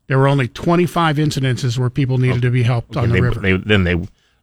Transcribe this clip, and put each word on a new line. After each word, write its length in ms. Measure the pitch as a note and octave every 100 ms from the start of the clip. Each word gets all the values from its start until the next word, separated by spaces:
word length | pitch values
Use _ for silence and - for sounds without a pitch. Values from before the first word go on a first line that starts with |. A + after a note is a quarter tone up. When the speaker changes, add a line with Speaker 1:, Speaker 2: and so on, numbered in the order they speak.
| -
Speaker 1:
There 100 | C3+
were 120 | C#3
only 180 | C#3+ B2
twenty-five 720 | - E3+ E3+ F3 F3 E3 D3+
incidences 600 | D3+ - C3 B2 B2+ A#2
where 120 | B2
people 280 | D3 C3 B2+
needed 200 | B2+ B2
Speaker 2:
Oh, 100 | B2
Speaker 1:
to 40 |
be 120 | B2
helped 280 | A#2+ A#2+ -
Speaker 2:
okay, 100 | -
Speaker 1:
on 80 | A#2
the 60 | A#2
Speaker 2:
they, 60 |
Speaker 1:
river. 180 | E2+ G#2
Speaker 2:
they, 160 | G2+ F#2
then 260 | G2+ G#2
they, 240 | F2 F2 F#2+ _ _ _